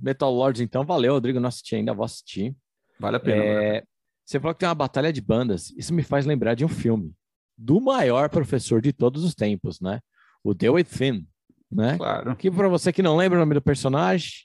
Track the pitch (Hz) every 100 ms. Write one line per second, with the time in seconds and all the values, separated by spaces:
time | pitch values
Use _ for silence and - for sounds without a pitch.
0 | 127 135 139 123 135 117 117 131 147 170
1 | 120 139 120 127 123 - - 113 113 101
2 | 117 - - 95 113 139 _ _ _ -
3 | 104 117 - 104 104 107 104 107 - _
4 | _ _ - 143 151 160 180 156 135 135
5 | 156 139 101 113 123 90 - - 135 170
6 | 131 143 139 143 110 117 160 - 117 110
7 | 80 - _ _ _ - 113 185 262 262
8 | 135 123 147 170 135 131 - 113 139 -
9 | 123 143 175 - 104 98 98 - 92 107
10 | - _ _ _ 104 98 107 165 170 -
11 | 135 107 78 _ _ _ _ 107 113 170
12 | - - 127 123 185 180 196 175 180 180
13 | 180 160 185 175 156 147 147 139 131 139
14 | 180 185 - -